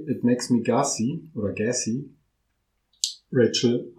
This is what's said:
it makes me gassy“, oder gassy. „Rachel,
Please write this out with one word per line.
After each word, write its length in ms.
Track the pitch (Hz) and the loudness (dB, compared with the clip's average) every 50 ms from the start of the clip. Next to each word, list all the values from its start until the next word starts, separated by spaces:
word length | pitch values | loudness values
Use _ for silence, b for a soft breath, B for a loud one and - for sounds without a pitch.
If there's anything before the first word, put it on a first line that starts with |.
| - | -2
it 180 | - 123 104 - | -4 -4 0 2
makes 240 | 120 123 120 - - | 2 2 2 2 0
me 140 | 127 117 - | 0 2 2
gassy“, 680 | - 117 117 - - - - 110 127 160 160 - - - | 2 2 2 2 0 0 -2 -2 -2 -2 -4 -8 -10 -8
oder 180 | 127 104 98 87 | -6 -4 -4 -2
gassy. 560 | - 107 117 123 - - 113 113 135 147 - - _ _ _ _ _ _ _ _ _ _ _ _ _ _ _ _ _ - - - - _ - | -2 -2 -2 -2 -2 -2 -4 -4 -4 -6 -8 -14 _ _ _ _ _ _ _ _ _ _ _ _ _ _ _ _ _ -4 -4 -4 -4 _ -2
„Rachel, 640 | - 131 117 107 - - - 120 120 123 - - - | 2 4 4 4 4 2 2 2 2 0 -2 -6 -8